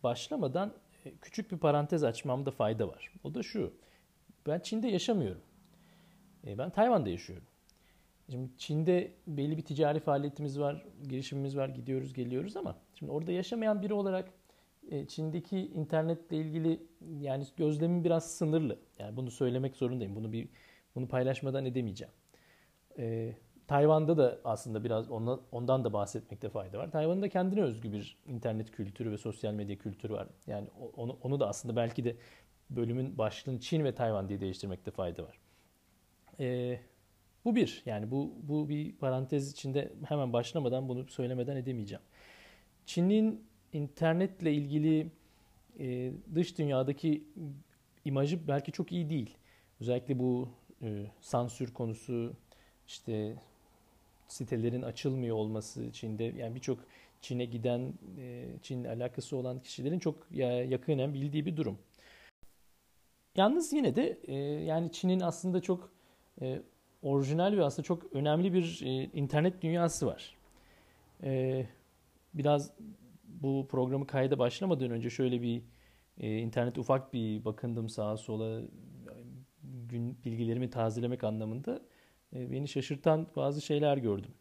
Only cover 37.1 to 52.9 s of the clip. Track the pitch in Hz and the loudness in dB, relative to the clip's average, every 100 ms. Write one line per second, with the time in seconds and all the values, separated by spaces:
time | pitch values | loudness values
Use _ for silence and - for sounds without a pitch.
37.1 | _ _ _ 233 233 170 - - 107 110 | _ _ _ 2 4 4 0 -6 -4 -2
38.1 | 135 147 - 147 151 151 147 151 - 135 | -2 -2 -6 -2 -2 0 -2 -4 -2 0
39.1 | 127 135 147 139 143 139 135 139 - 147 | 0 0 0 -2 -6 -2 -2 -2 -8 -4
40.1 | 147 131 117 117 165 131 127 135 123 135 | -2 2 0 0 0 0 0 -2 -4 -6
41.1 | - 123 127 123 139 127 123 101 104 - | -4 -4 -2 -2 -2 -4 -4 -6 -10 -14
42.1 | - - - - - _ _ - - 180 | -20 -20 -20 -20 -20 _ _ -6 2 6
43.1 | 214 220 220 - _ _ 156 143 - 165 | 6 4 2 -10 _ _ -6 -6 2 4
44.1 | 165 190 190 165 147 143 151 151 156 160 | 4 2 2 2 2 2 2 6 4 2
45.1 | - _ _ _ - _ - 131 123 127 | -8 _ _ _ -20 _ -8 -4 -2 -4
46.1 | 131 - 160 170 - 147 131 131 139 165 | -6 -2 0 0 0 2 4 2 2 2
47.1 | 151 - - 156 139 - _ _ _ - | 2 0 -12 -10 -12 -18 _ _ _ 0
48.1 | 135 143 175 156 143 139 - 160 175 156 | 2 4 2 2 0 0 -4 -2 -2 0
49.1 | 156 107 - _ _ _ _ 113 123 123 | 0 -2 -8 _ _ _ _ -2 -2 0
50.1 | 127 127 123 127 - _ - 117 104 104 | 2 2 2 -2 -10 _ -10 -6 -6 -8
51.1 | - - 127 120 - 123 - 117 107 - | -12 -2 0 0 -4 -6 -4 -4 -4 -4
52.1 | 120 117 - _ - - _ - | -4 -4 -8 _ -20 -20 _ -18